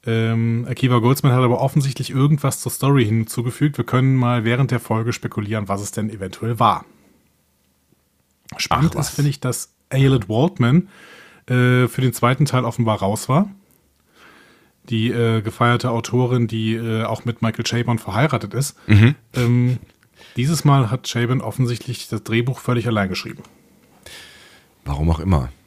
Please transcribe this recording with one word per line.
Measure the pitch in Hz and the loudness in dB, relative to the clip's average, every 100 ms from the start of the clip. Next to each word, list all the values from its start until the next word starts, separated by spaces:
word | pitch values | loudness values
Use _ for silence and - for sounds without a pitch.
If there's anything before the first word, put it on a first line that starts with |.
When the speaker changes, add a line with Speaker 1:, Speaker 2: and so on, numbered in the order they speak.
| - | -2
Speaker 1:
Ähm, | 113 113 113 117 117 120 | -2 0 0 0 -2 -4
Akiva | 127 131 123 | -2 2 4
Goldsman | 117 135 143 | 4 4 4
hat | 123 | 4
aber | 123 123 | 2 2
offensichtlich | 135 156 135 - 131 | 2 0 -2 -4 -6
irgendwas | 135 143 151 139 - | 0 2 2 0 -4
zur | 120 | -8
Story | - 135 139 | -2 2 4
hinzugefügt. | 107 113 110 - 120 - 147 143 | 4 0 -2 -4 -6 -2 -2 -2
Wir | |
können | - 127 135 131 | -2 2 2 2
mal | 120 120 | 2 0
während | 110 123 135 | 0 2 2
der | 123 | 0
Folge | - 110 113 | -2 -2 -2
spekulieren, | - 117 - 104 110 98 | -6 -6 -6 -4 -4 -4
was | 98 | -6
es | 101 | -6
denn | - 107 | -6 -8
eventuell | 104 95 - 113 113 | -8 -12 -8 -6 2
war. | 113 92 - _ _ _ _ _ _ _ _ _ _ _ _ _ _ _ - - | 2 2 -6 _ _ _ _ _ _ _ _ _ _ _ _ _ _ _ -20 -10
Spannend | - - 156 | -4 0 0
Speaker 2:
Ach, | 123 | 0
was. | - | -6
Speaker 1:
ist, | - | -2
finde | 143 | -2
ich, | - | -2
dass | 127 - - _ _ | -6 -6 -10 _ _
Ayelet | 131 135 131 95 | 2 4 2 0
Waldman, | 110 165 - 120 156 - - - - - _ - | 0 0 2 4 4 0 -18 -20 -20 -20 _ -4
äh, | 127 123 127 123 | 2 2 2 0
für | - | 0
den | 131 | -2
zweiten | - 120 131 147 | 0 0 2 2
Teil | 127 | 2
offenbar | 117 - 113 107 | -2 -2 0 0
raus | 98 107 - | 0 -2 0
war. | 139 202 - _ _ _ _ _ _ - - _ _ _ _ - | 0 0 -6 _ _ _ _ _ _ -20 -20 _ _ _ _ -6
Die, | 113 113 | -2 0
äh, | 120 113 113 | 0 0 0
gefeierte | 107 - 120 120 127 | -4 0 2 2 0
Autorin, | 113 - 123 123 123 113 | -4 -2 0 0 0 0
die, | 113 110 | -2 -2
äh, | 113 117 110 | -2 -2 -4
auch | 110 113 | -4 -4
mit | 117 110 | -6 -2
Michael | 113 107 113 | -4 -2 -4
Chabon | 120 110 117 | -2 -2 -2
verheiratet | - 101 151 117 101 | -2 0 0 0 -4
ist. | 120 139 _ - | -6 -6 _ 4
Speaker 2:
Mhm. | 104 117 147 _ | 6 6 4 _
Speaker 1:
Ähm, | 131 120 123 123 123 - _ _ _ - - | -2 2 2 2 -2 -8 _ _ _ -12 -4
dieses | 131 160 | -2 2
Mal | 147 139 113 | 4 4 2
hat | 123 - | -2 -4
Chabon | 117 120 127 | -4 -2 -2
offensichtlich | - - 120 120 - 117 - | -4 -4 -4 -4 -8 -12 -8
das | 110 | -10
Drehbuch | - 113 123 127 | -2 -2 0 -4
völlig | - 120 117 | -2 -2 0
allein | 107 95 | -2 -2
geschrieben. | 92 - - - _ _ _ _ _ - - - - - - _ _ | -4 -10 -16 -20 _ _ _ _ _ -20 -20 -20 -20 -20 -20 _ _
Speaker 2:
Warum | - 71 80 | -8 -2 0
auch | 80 | 0
immer. | 87 80 62 - | 0 0 -2 -12